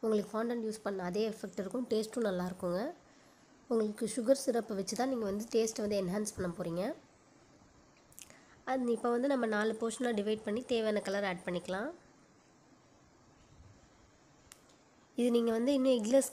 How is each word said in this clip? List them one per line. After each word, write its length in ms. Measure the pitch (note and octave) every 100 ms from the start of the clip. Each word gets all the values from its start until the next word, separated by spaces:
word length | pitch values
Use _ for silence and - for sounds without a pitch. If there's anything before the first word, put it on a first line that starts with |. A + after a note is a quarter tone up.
| A3+
உங்களுக்கு 260 | G#3+ F#3
ஃபாண்டன் 300 | G#3+ A#3 A#3+ A3
யூஸ் 180 | G#3+ -
பண்ண 180 | G3 F3+
அதே 120 | F#3 A3
effect 300 | G#3 F#3+ -
இருக்கும், 240 | F#3+ B3 B3
டேஸ்ட்டும் 340 | A3 A3 - A3
நல்லா 160 | F3+ F3+
இருக்குங்க. 300 | F3+ F3+ F3 B3+ F4 - - - - - - -
உங்களுக்கு 340 | A#3 G#3+ G#3 A3 A#3+
sugar 240 | A3+ C4+
சிரப்பை 300 | - A#3 A3+ G3
வச்சு 160 | F#3+ G3+
தான் 100 | C4
நீங்க 140 | B3+ G#3+
வந்து 160 | G3+ A3+
டேஸ்ட்டை 280 | A3+ A3 A3
வந்து 140 | G#3 G3+
enhance 320 | F#3 G3 G#3 -
பண்ண 120 | F3+ E3
போறீங்க. 260 | E3+ E3+ G#3 D#4+ - - - - - - - - - - - - - - - - -
அது 200 | C4 A#3+ A3+
இப்ப 140 | A#3+
வந்து 160 | A#3+ C4+
நம்ம 120 | C4+ A#3
நாலு 200 | G#3+ G#3+ G#3+
போர்ஷனா 320 | A3+ - B3 A3
divide 240 | G3+ G#3+ G#3+
பண்ணி 140 | G#3 B3+
தேவையான 300 | A#3 A3 G#3 G3
color 200 | G3 G3+
add 140 | F3+ -
பண்ணிக்கலாம். 420 | F3 F3 F#3 B3 F4 - - - - _ - - - _ - - - - - - - - - - - - - - - - - - - - - _ -
இது 80 | A#3+ A#3
நீங்க 140 | A#3 A3+
வந்து 160 | A#3+ C#4+
இன்னும் 200 | C4 B3
eggless 300 | G#3 C4+ C4+